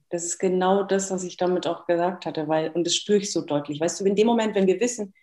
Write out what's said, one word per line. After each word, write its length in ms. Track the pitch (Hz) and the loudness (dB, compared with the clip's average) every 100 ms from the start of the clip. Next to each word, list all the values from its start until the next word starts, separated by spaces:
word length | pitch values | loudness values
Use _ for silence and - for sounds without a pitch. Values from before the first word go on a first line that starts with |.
| _ | _
Das 140 | 175 | -6
ist 140 | 170 - | -6 -2
genau 440 | 190 185 185 196 | 0 2 4 2
das, 260 | 190 190 190 | 2 0 0
was 120 | 185 | -4
ich 140 | 180 - | -6 -2
damit 280 | 180 180 165 | 0 0 -2
auch 200 | 170 - | -4 -2
gesagt 380 | 170 175 185 165 | 0 0 -2 -6
hatte, 220 | 156 151 | -4 0
weil, 220 | 160 160 | 0 0
und 140 | 165 170 | -2 0
das 100 | - | 0
spüre 240 | - 208 | 2 2
ich 120 | 196 | 2
so 100 | 170 | -4
deutlich. 380 | 147 147 143 147 | -2 -2 -2 -2
Weißt 200 | 165 - | -2 0
du, 60 | 196 | 0
in 100 | 202 | 4
dem 120 | 226 | 4
Moment, 280 | 233 220 202 | 2 2 2
wenn 120 | 190 | 2
wir 120 | 185 | 2
wissen, 340 | 240 - 202 - | 0 -2 -8 -12